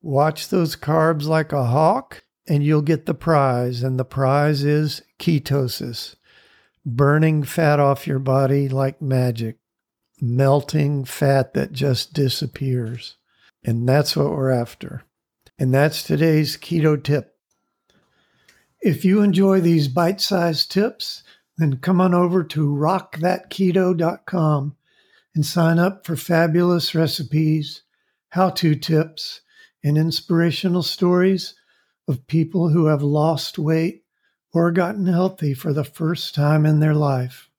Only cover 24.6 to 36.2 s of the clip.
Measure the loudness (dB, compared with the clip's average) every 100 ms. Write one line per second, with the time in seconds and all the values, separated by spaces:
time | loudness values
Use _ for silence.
24.6 | -4 -10 _ _ _ _ _ -4 -2 0
25.6 | 2 2 0 -2 -8 -8 -2 0 2 2
26.6 | 2 2 0 -2 -2 -2 -4 0 2 0
27.6 | -2 -12 _ _ _ _ _ 0 0 2
28.6 | 0 0 0 0 0 -6 -16 -16 _ _
29.6 | -20 _ -2 0 0 -4 -2 0 0 0
30.6 | -2 -2 -4 -2 0 2 2 0 -4 -18
31.6 | _ _ _ _ -6 -6 _ -2 0 0
32.6 | 0 2 2 2 0 0 0 0 -6 -6
33.6 | -2 0 -2 -6 _ _ _ _ _ 0
34.6 | 0 2 -2 -2 0 0 0 -2 -4 -4
35.6 | -4 -4 -4 -4 -4 -4